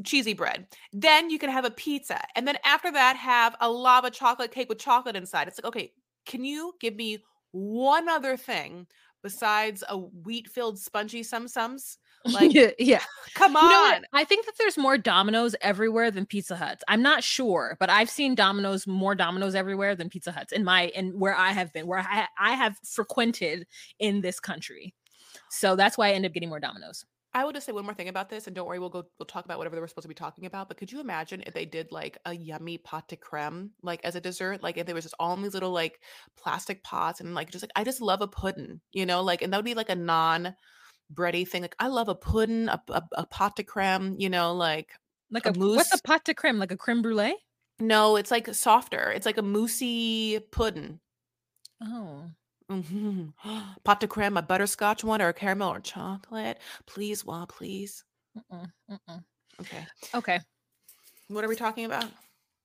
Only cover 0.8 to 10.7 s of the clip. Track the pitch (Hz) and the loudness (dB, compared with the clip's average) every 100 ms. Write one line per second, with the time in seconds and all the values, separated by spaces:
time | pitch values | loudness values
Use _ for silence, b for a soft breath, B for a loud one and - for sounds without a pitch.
0.8 | B 202 311 311 330 311 294 262 247 240 | B 0 6 6 6 -2 -2 -2 -2 -4
1.8 | - 285 - - - - 254 285 - 294 | -4 -4 -4 -8 -6 -4 -2 0 2 2
2.8 | 359 294 254 262 254 240 233 233 233 240 | 2 4 4 4 2 4 4 2 0 4
3.8 | 254 254 247 240 254 247 240 254 247 214 | 6 6 6 0 0 0 -4 -6 -6 -4
4.8 | - 254 254 202 185 170 147 - 226 233 | 2 2 2 -6 -4 -4 -4 -6 -8 -6
5.8 | 170 _ _ _ - 247 262 302 330 349 | -10 _ _ _ -12 -8 -6 -6 -8 -6
6.8 | 233 214 226 214 - _ _ 185 196 226 | -6 -4 -6 -8 -12 _ _ -10 -6 0
7.8 | 262 302 339 320 262 254 - 202 139 175 | 2 2 2 -2 -2 -4 -4 -6 -6 -12
8.8 | 180 b b _ 202 196 220 214 220 202 | -20 b b _ -14 -4 0 0 0 -4
9.8 | - 202 185 175 170 233 226 - 233 | -8 -8 -8 -14 -10 -10 -8 -6 -6